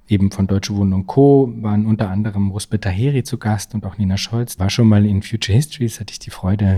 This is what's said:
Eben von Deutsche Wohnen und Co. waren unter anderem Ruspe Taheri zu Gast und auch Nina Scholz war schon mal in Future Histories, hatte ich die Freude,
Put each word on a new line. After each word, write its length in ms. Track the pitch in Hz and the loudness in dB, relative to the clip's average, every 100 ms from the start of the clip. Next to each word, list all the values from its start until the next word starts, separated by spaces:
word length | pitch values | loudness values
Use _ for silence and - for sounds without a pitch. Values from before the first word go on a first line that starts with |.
| - | -2
Eben 240 | 101 98 | 0 2
von 160 | - 95 | 0 -2
Deutsche 280 | 98 - 101 | -2 -2 -2
Wohnen 180 | 98 | 0
und 120 | 95 95 | 0 0
Co. 480 | 135 143 139 127 113 | 4 6 6 4 -2
waren 280 | 110 104 110 | -2 0 0
unter 240 | 107 101 | 0 -2
anderem 400 | 98 107 101 98 | -2 -2 -2 -2
Ruspe 300 | 101 - 101 | -4 -4 -4
Taheri 420 | 98 92 135 139 | -2 -2 0 -2
zu 160 | - 117 | -2 -4
Gast 380 | 110 104 - 110 | -2 -2 -4 -8
und 100 | 95 | -6
auch 140 | 101 | -2
Nina 180 | 95 95 | -2 -2
Scholz 400 | - 117 120 - | -2 -4 -4 -4
war 140 | 98 | -2
schon 160 | - 113 | 2 4
mal 180 | 104 104 | 6 4
in 160 | 98 | 0
Future 340 | - 110 - 110 | -2 -6 0 0
Histories, 440 | 151 - 117 - | 0 -4 -6 -6
hatte 120 | 107 | -12
ich 60 | - | -14
die 140 | - | -16
Freude, 340 | - 92 104 101 | -6 -2 2 2